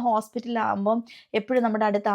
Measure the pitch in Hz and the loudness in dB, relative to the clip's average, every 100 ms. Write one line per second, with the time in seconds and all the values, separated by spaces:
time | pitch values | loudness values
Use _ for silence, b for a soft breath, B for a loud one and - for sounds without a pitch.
0 | 240 220 220 240 233 226 220 202 202 233 | 0 0 -2 -8 -4 -2 0 0 0 0
1 | 233 B B 220 214 254 233 214 214 202 | -4 B B -4 0 0 2 2 0 2
2 | 214 | 2